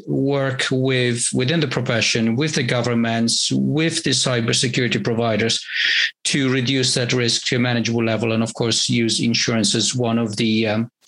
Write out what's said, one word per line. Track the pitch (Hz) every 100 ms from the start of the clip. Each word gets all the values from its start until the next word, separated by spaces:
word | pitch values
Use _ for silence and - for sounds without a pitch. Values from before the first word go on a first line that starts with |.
| -
work | 139 139 139 135 131 -
with, | 131 131 127 123 120 -
within | 127 127 170
the | 143
profession, | 135 127 117 107 120 113 117
with | 151 156
the |
governments, | 131 127 120 117 117 113 117 - -
with | 135 131 143 165 160
the | 143
cybersecurity | 127 139 123 113 120 131 131 120 117
providers | 113 113 117 107 113 - - - - - - -
to | - 151 131
reduce | 131 123 135 127
that | 139 123
risk | 127 117 - -
to | 127
a |
manageable | 123 120 113 117 113
level. | 110 113
And | 113
of | 113
course, | - 117 110 -
use | 120 113 -
insurance | 117 117 - 117 98 117
as | 104
one | 127 117 117
of | 113 101
the, | 113 110 110
um, | 107 117 _